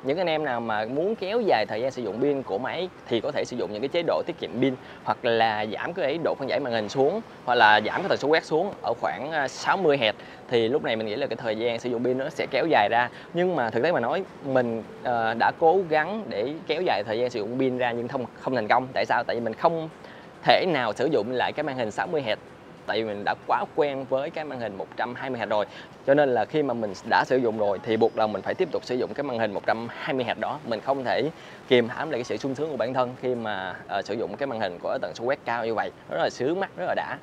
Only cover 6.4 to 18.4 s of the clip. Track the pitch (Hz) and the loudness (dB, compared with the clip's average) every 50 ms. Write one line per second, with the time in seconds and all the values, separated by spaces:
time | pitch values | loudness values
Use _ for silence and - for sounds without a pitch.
6.4 | 143 127 85 117 143 127 117 113 107 101 - 139 131 143 180 220 226 - - - | -2 -2 -2 -2 0 0 0 0 -2 -2 2 4 4 4 4 0 -6 -8 -16 -10
7.4 | - - 123 120 113 107 107 107 107 104 - 120 175 196 139 104 - 135 156 160 | 0 2 6 8 10 10 10 8 6 2 -2 -2 0 0 0 0 4 4 4 4
8.4 | - - 165 151 180 202 - - - 107 117 - - 87 73 95 120 147 165 156 | 2 2 0 0 0 0 -6 -6 -4 -4 -4 0 0 -2 -2 -2 -6 -4 -2 -2
9.4 | 139 127 - - - - 151 190 190 160 143 139 120 107 104 - - - - - | -2 -2 -4 -4 0 0 2 4 6 4 4 6 4 2 2 0 -8 -18 -18 -18
10.4 | - - 131 117 113 110 127 156 151 147 120 110 110 107 104 123 143 131 113 113 | -10 0 2 4 4 4 2 0 2 2 0 0 0 -2 -2 -4 -2 -4 -4 -4
11.4 | 127 117 110 107 113 120 117 117 - 123 123 113 123 127 127 131 131 151 - - | -2 -4 -2 0 0 0 -2 -2 -2 -2 -2 0 2 0 0 0 -2 -4 -4 -4
12.4 | - - - 131 139 165 147 120 104 101 113 117 123 120 - - - - - 170 | -6 -2 0 0 2 4 6 6 6 6 4 4 2 2 -2 -10 -18 -6 -2 0
13.4 | 175 185 180 156 123 113 104 117 123 160 175 147 117 117 147 180 190 - - - | 2 2 2 2 0 2 2 2 2 4 2 2 2 0 0 -2 -4 -6 -10 -12
14.4 | - 143 131 131 127 120 113 113 104 92 - - - 135 123 117 113 113 117 117 | -6 0 2 2 2 2 0 -4 -6 -10 -14 -8 -4 -2 0 2 2 0 2 4
15.4 | 101 101 - - 170 160 165 190 196 165 151 156 151 165 202 226 208 143 - 98 | 2 2 4 4 4 4 4 4 2 2 2 0 0 0 -4 -6 -6 -6 -4 -2
16.4 | 107 131 151 160 - - 156 156 185 175 117 98 104 117 107 113 123 123 - 120 | -2 -2 -4 -8 -4 -2 -2 0 2 0 2 0 0 0 0 0 0 0 -2 -4
17.4 | 101 104 120 131 135 131 123 127 123 120 117 120 117 120 131 135 123 113 - - | -4 -4 0 0 2 2 2 0 -2 -2 -2 -2 -4 -4 -4 -4 -6 -6 -10 -8